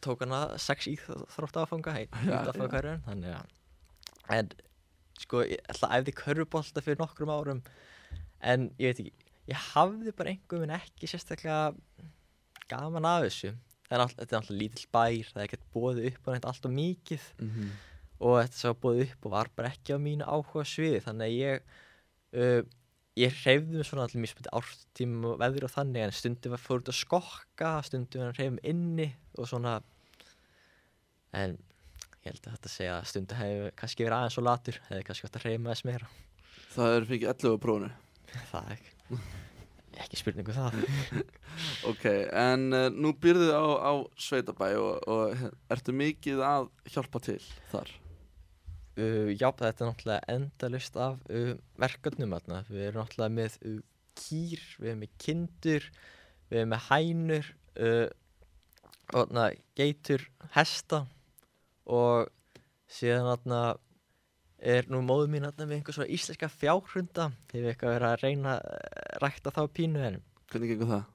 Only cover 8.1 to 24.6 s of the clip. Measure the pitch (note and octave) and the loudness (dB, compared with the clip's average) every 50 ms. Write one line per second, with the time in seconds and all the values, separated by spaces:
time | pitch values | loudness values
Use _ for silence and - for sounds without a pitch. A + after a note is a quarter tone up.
8.1 | - - - - - _ - A2+ B2 B2+ C3 - - - C3 B2+ A#2+ - G#2+ - | -12 -12 -12 -14 -18 _ 2 4 4 4 4 0 -2 0 0 0 0 0 -6 -12
9.1 | _ _ _ _ _ _ _ - C3+ C#3 - - - D3+ D#3+ F#3 G#3 A3 A3+ A3 | _ _ _ _ _ _ _ -6 -6 -6 -6 0 4 6 6 6 4 -4 -6 -8
10.1 | G#3 - F3+ - F#3+ F#3+ - _ - E3+ E3 D3+ D#3 F3 - - _ - - D#3+ | -6 -4 -4 -4 -4 -6 -6 _ -4 -4 -4 -2 -4 -6 -8 -10 _ -12 -10 -8
11.1 | - F3 - - D#3+ D#3 - E3 D#3 D#3 D#3 D3+ D3+ - - _ _ - - D#3+ | -8 -8 -8 -8 -10 -8 -4 -2 0 2 2 0 -2 -4 -16 _ _ -20 -20 -20
12.1 | - _ _ _ _ _ _ _ _ - - _ A#2+ B2 C#3 D#3 E3 E3 D#3 D3+ | -20 _ _ _ _ _ _ _ _ -20 -12 _ -8 -6 -6 -4 -4 0 2 4
13.1 | E3+ F3 D3+ G2+ - - - G#2 G#2 A#2+ - _ - _ _ - B2 B2 B2 B2 | 4 4 4 2 0 -2 -8 -8 -8 -10 -14 _ -20 _ _ -2 2 2 2 2
14.1 | B2 - A#2 A#2+ - A2 A2 - G#2 G2 G#2+ G#2+ A2+ - - - - A#2 A#2 A#2 | 2 -6 -6 -2 -2 -2 -2 -2 -4 -4 -4 -4 -4 -10 -14 2 4 6 6 6
15.1 | A#2 A2+ A2 - - G#2 G2+ G#2 - - - - - A#2 A#2 B2+ B2+ A#2+ A2 C3 | 4 0 -4 -8 -6 -6 -6 -6 -6 -10 -14 -6 -4 -2 0 0 0 0 -2 -2
16.1 | B2+ - - - B2+ B2 - B2 B2+ - - C3+ B2+ C3+ D3+ F3 F3+ F3 _ - | -4 -4 -4 -4 -4 -2 -2 -4 -6 -4 -4 -4 -2 0 0 0 -2 -4 _ -10
17.1 | E3 C#3+ - - - - A#2 A2 A2 A2+ G#2 G2+ G2+ G#2 - - - - - - | -10 -10 -10 -14 -12 -8 -6 -6 -4 -4 -4 -6 -8 -10 -16 -18 -20 -20 -20 -20
18.1 | _ - - A#2+ B2 B2 A#2 B2+ - - - B2 A#2+ - - C3 A#2+ B2 C3 C3 | _ 0 4 6 6 6 6 4 0 -2 0 0 0 2 2 2 4 4 2 0
19.1 | - - - G#2+ G2 G#2 A2+ A#2+ _ - A2+ B2 C#3 - - - C#3+ C#3+ D3 D3 | -2 -10 -8 -2 0 0 0 -2 _ -6 -6 -6 -6 -8 -6 -4 -2 -2 -2 -2
20.1 | D3 D3 D3 - - D3+ D3 - - D#3+ D3 C#3+ - - D#3 D#3+ D3 G2+ - - | -2 -4 -4 -2 -2 -2 -2 -2 -4 -6 -4 -4 -4 -2 0 2 2 0 0 -2
21.1 | A2 A2 A2+ A2+ A#2 A#2+ C3 C#3 C3+ C3 - - - - - - - _ _ _ | -6 -4 -2 -2 0 0 0 0 -2 -4 -6 -14 -20 -20 -20 -20 -20 _ _ _
22.1 | _ _ _ _ - B2 B2 B2+ B2 A#2+ A2+ - - _ _ _ _ _ _ _ | _ _ _ _ 0 2 4 6 6 6 4 0 -8 _ _ _ _ _ _ _
23.1 | _ - B2 B2+ C3 - - - C3 C#3+ D#3 D#3+ D#3+ D#3+ D3 - - C#3 B2+ A#2 | _ 4 4 4 4 2 6 6 6 6 6 2 -2 -2 -4 -2 -2 -4 -4 -2
24.1 | - A#2+ A#2 A2 - - B2 - - A#2 | -2 -2 -4 -4 -6 -10 -12 -4 -2 -2